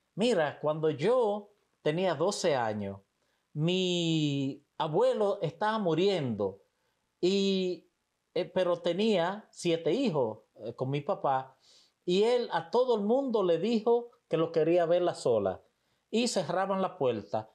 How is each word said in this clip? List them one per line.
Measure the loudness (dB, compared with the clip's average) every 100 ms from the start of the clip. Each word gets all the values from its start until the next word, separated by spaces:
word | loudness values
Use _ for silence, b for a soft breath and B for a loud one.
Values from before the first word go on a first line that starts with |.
| _ -2
"Mira, | 0 2 0 -2
cuando | -4 0 0
yo | 2 2 2 2 -2 -8 _ _ _
tenía | -2 0 0
doce | 2 0 0 0 2
años, | 0 -2 -6 -10 _ _ _ _ _
mi | -4 0 0 0 0 2 2 2 0 -4 -6 _ -8
abuelo | -2 0 2 2 0 -2
estaba | -4 -2 -2 0
muriendo, | 0 2 2 0 -2 -2 -4 -6 _ _ _ _ _ -2
y, | 0 2 2 0 -2 -4 -12 _ _ _ _
eh, | -6
pero | -2 0 0 0
tenía | 0 0 2 2 0 -4 -12
siete | -6 0 0 0
hijos, | 0 0 0 -2 -4 _ -14
eh, | -12
con | -6 -4
mi | -4
papá, | -4 -4 0 -2 -4 b b b b b
y | -2 2
él | 4 2 0
a | -6 -2
todo | 0 2 0
el |
mundo | 2 0 0 0
le | 2 2
dijo | 0 0 2 0 0 _ -4
que | -2
lo | 0
quería | 0 2 2 2
verla | 2 0
sola, | -2 0 2 0 -4 _ _ _ _ -4
y | -2 0
cerraban | -2 -2 -2 0 0
la | -2 0
puerta. | 0 0 -2 -6 -6